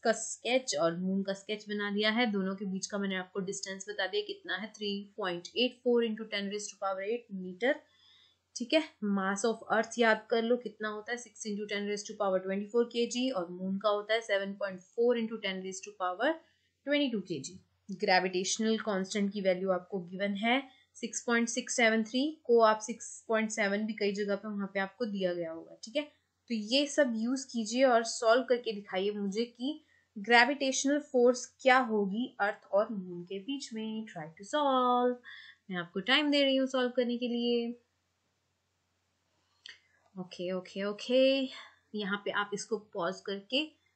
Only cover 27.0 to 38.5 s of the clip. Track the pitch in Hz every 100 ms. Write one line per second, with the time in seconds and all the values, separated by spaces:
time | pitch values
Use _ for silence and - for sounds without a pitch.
27 | 269 226 233 262 - 233 214 240 262 233
28 | 226 - 226 247 254 240 226 208 202 190
29 | 202 208 202 202 240 - 262 311 _ _
30 | _ 220 202 233 247 277 269 262 269 294
31 | 294 254 240 247 - _ 262 254 240 214
32 | 202 208 254 - 208 214 - 196 226 208
33 | 180 175 175 196 196 277 - 220 220 220
34 | 214 175 156 160 202 302 285 262 247 247
35 | 247 247 - - - - - 185 175 196
36 | 190 277 302 285 277 269 262 262 247 247
37 | 233 240 247 240 240 240 233 240 _ _
38 | _ _ _ _ _